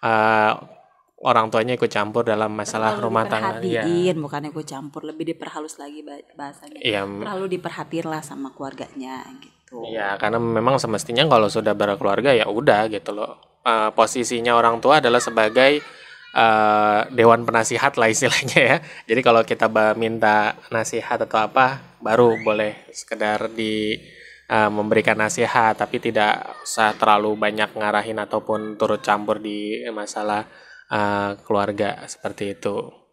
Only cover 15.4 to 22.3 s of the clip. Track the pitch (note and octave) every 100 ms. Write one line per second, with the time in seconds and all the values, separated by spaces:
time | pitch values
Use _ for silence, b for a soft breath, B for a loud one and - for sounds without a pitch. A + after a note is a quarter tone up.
15.4 | G#2+ A2+ C3 D3 - B B B B -
16.4 | A2+ A2 G#2+ G#2+ G#2 G#2 A2 B2+ A2+ A#2
17.4 | A#2 A2+ A2+ A#2 C3+ C#3 A2+ A2 B2+ -
18.4 | C3+ E3+ B2 D3+ D#3+ B - A2+ B2+ A#2
19.4 | A2+ A2 A2+ A2 G#2+ G#2+ A2+ A2+ A2 G#2+
20.4 | G#2+ - - A#2 A2 A#2 G#2 A#2 A2+ A2+
21.4 | G#2+ - B2+ C3+ - _ G#2+ A2+ A#2+